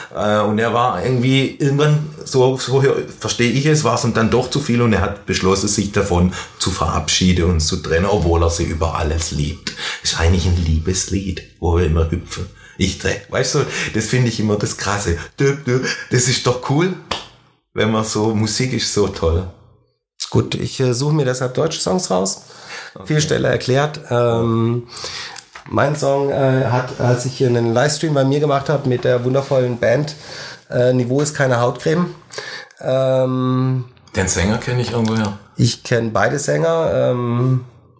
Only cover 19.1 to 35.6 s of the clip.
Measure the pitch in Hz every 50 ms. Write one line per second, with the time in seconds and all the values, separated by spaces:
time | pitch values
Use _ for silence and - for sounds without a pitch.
19.1 | - - 85 80 82 87 92 90 - - - - _ _ _ _ _ _ _ _
20.1 | _ - - - - - 127 - - - - 123 - - 131 127 120 120 143 151
21.1 | 156 156 135 123 131 131 131 123 - 139 151 160 156 - - 175 185 180 180 -
22.1 | - 180 196 185 - - - - - - - - - - - - - - 95 -
23.1 | 151 151 151 151 135 123 131 127 131 - - 127 127 139 147 147 151 - - -
24.1 | 120 120 120 120 117 117 117 117 113 113 113 117 117 120 120 - - - - -
25.1 | - - - - - - - - - - - - - 98 131 143 147 139 143 139
26.1 | 139 139 139 139 139 - 135 135 131 131 131 113 123 127 131 - - - 123 123
27.1 | 123 123 - 127 - - 139 123 117 117 117 117 113 120 139 151 151 - 170 156
28.1 | 147 139 135 135 139 147 151 143 139 139 135 - 151 139 - 127 123 123 - 127
29.1 | 123 120 120 127 131 139 135 - 139 131 127 123 120 113 - 110 120 143 147 147
30.1 | - - - - - - - - - - - - - 123 123 127 127 127 123 117
31.1 | 127 143 151 151 151 - 139 131 123 117 120 123 127 - - 160 156 175 180 175
32.1 | - - - - - - - - - - - - - - - 143 131 131 131 131
33.1 | 131 131 131 127 127 127 127 127 127 127 131 131 131 127 120 - - - - -
34.1 | - - 95 92 - 92 87 104 113 120 - 127 123 123 117 107 113 117 113 110
35.1 | 110 110 107 98 98 - - - - -